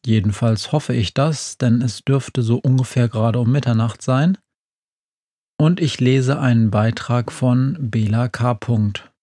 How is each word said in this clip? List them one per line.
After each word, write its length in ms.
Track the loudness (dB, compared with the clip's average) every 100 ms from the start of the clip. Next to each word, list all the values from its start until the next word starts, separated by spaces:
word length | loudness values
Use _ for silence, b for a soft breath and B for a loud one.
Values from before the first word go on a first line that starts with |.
| 2
Jedenfalls 640 | 0 0 0 0 -2 -2
hoffe 240 | -4 -2
ich 200 | -2 -2
das, 440 | 0 -2 -2 -10 -2
denn 240 | 0 2
es 220 | 0 -4
dürfte 380 | -2 -2 -2 -4
so 160 | 0 0
ungefähr 500 | 2 0 0 0 0
gerade 320 | 0 0 2
um 100 | 0
Mitternacht 520 | 0 0 0 -2 -4
sein. 360 | -2 2 2 0 _ _ _ _ _ _ _ _ _ _ _ 0
Und 200 | 0 2
ich 180 | -2 0
lese 400 | 2 2 2 0
einen 320 | 2 2 2
Beitrag 640 | 2 0 -2 -2 -2 -2
von 440 | -2 0 2 0 -4
Bela 480 | -4 -2 0 0 -2
K. 260 | -2 -2
Punkt. 560 | -2 -2 0 0 -4 -16 _